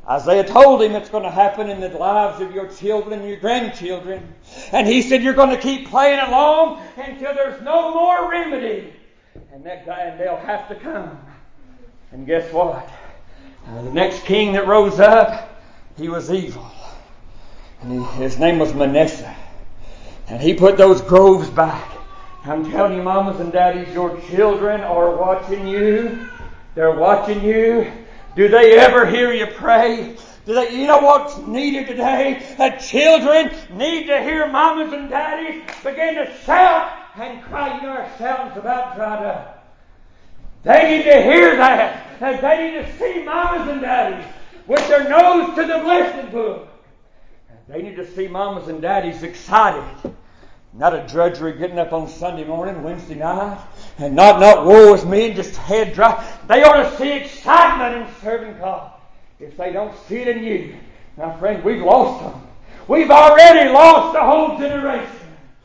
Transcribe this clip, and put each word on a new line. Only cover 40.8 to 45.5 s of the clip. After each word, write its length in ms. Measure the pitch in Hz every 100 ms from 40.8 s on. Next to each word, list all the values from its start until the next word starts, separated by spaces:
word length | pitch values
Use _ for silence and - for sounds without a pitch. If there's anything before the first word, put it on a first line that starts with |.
| 320 311
need 80 |
to 180 | 302 277
hear 340 | 196 339 339 254
that. 500 | 262 240 214 - - -
And 200 | 254 254
they 300 | 277 320 330
need 160 | 311 -
to 120 | -
see 260 | 440 349
mamas 440 | 302 403 339 339 277
and 120 | 269
daddies 440 | 254 247 196 180 - - - - -
with 200 | 285 285
their 220 | 285 277
nose 460 | 302 359 349 302